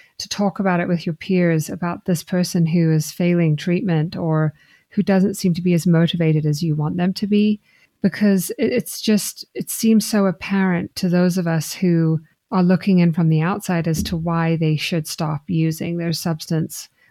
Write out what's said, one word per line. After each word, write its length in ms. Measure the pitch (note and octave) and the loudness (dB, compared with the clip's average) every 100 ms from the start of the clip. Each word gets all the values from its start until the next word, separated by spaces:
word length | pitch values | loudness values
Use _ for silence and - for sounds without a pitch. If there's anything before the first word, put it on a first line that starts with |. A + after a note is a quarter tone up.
| - - | -20 -16
to 120 | - | -10
talk 300 | - G3+ - | -2 -2 0
about 200 | F#3+ F3 | 0 0
it 80 | F3 | 0
with 180 | F3 F3 | -2 -4
your 80 | |
peers, 560 | D#3+ - F#3 F3 D#3+ - | -6 -2 2 2 0 -2
about 360 | E3+ F3 F3 - | -6 -6 -6 -4
this 180 | E3+ | -4
person 420 | - F3+ F3 F3+ E3 | -2 -2 0 0 2
who 260 | E3+ E3 | 2 2
is 200 | D#3 D3+ | 2 0
failing 440 | - F3 F3 E3 D3+ | -2 0 2 2 0
treatment 640 | - F3 G3 D#3+ D#3 - | 0 -2 0 0 -2 -4
or 360 | E3+ D#3 D#3 - _ _ _ | -2 0 0 -4 _ _ _
who 140 | - | -2
doesn't 320 | F#3 F#3+ G3 G3 | 2 2 2 0
seem 180 | F#3 | 0
to 80 | E3+ | 0
be 120 | F3+ | 2
as 120 | F3 F3 | 2 4
motivated 600 | E3 E3+ E3+ D#3+ D#3 D3+ | 4 2 2 2 2 0
as 160 | D3 | 0
you 120 | E3 D3+ | -2 -2
want 220 | D3+ F3 | -2 -2
them 160 | F#3 | -2
to 140 | F#3 G3+ | -2 0
be, 340 | G#3 G#3+ G#3+ _ _ _ _ | 2 2 0 _ _ _ _
because 480 | G3 - G#3 F#3+ - - | -4 0 2 2 0 -2
it, 160 | A#3 | -2
it's 260 | B3 - - | -2 -4 -6
just, 460 | - G#3 - - - | 0 0 -2 -10 -12
it 160 | - - | -10 -8
seems 360 | - A3+ A3 G#3 | -2 2 4 2
so 200 | G#3+ G3 | 0 0
apparent 720 | F3+ - G3 F#3+ F3 - - | -2 -2 0 0 0 -4 -4
to 140 | F#3 | 0
those 280 | F3 F3+ F3+ | 2 2 0
of 80 | E3+ | 0
us 280 | E3 - | -2 -4
who 460 | - F3+ E3+ D#3+ D#3+ - _ - | -2 2 2 2 0 -4 _ -4
are 100 | F#3+ | 0
looking 380 | F3+ F#3 - F#3 | 2 2 4 4
in 120 | F3 | 4
from 180 | D#3+ D#3+ | 4 2
the 120 | D#3+ | 2
outside 460 | E3 G#3 - E3+ E3 | 0 -2 -2 -2 0
as 160 | D#3+ | -2
to 120 | - E3+ | -2 -4
why 400 | E3 E3 E3 E3 | -2 0 0 0
they 200 | D#3+ D#3 | 0 0
should 320 | - E3+ D#3 | -2 -4 -4
stop 340 | - D#3 D#3 - | -6 -6 -6 -4
using 500 | E3+ D#3+ D#3+ D#3+ E3+ | 0 0 -2 -4 -4
their 160 | E3+ | -4
substance 760 | D#3+ F3 D#3+ - D#3+ - - - _ _ | -4 -4 -6 -4 -4 -4 -8 -18 _ _